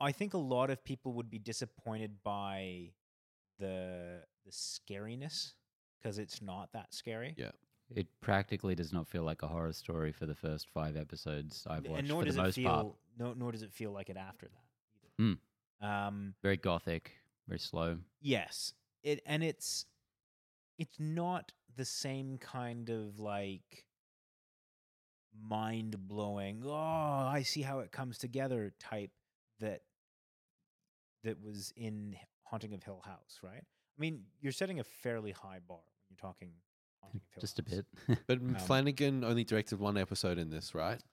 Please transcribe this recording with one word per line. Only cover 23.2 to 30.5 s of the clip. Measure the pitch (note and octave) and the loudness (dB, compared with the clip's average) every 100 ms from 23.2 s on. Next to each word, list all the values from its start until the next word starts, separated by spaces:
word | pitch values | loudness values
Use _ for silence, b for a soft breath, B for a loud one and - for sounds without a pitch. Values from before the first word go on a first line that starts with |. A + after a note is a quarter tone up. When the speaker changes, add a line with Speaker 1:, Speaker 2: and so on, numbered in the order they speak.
Speaker 1:
like, | G#2+ G2+ G2 F#2+ - - - _ _ _ _ _ _ _ _ _ _ _ _ _ _ G#2+ | 0 0 0 -4 -10 -20 -20 _ _ _ _ _ _ _ _ _ _ _ _ _ _ -12
mind-blowing, | A2 A2 A2 A2+ A2 G#2 F#2+ G#2 G#2 G2+ G2 G#2+ | -2 0 2 0 -2 -4 -4 -2 0 0 -2 -4
"Oh, | C3 | -4
I | D3+ D#3+ D#3+ D3+ C#3 C3+ C#3+ | 0 2 2 4 4 4 2
see | C3 D#3 | 2 0
how | C3+ C3+ | 0 -2
it | - | -4
comes | - B2+ A#2 | -4 -6 -4
together" | B2+ B2+ C3+ B2 G#2 - | -4 0 2 2 0 -4
type | - A2 G2+ _ _ _ _ - | -6 -4 -6 _ _ _ _ -6
that, | A2 G2 _ _ _ _ _ _ _ | -4 -4 _ _ _ _ _ _ _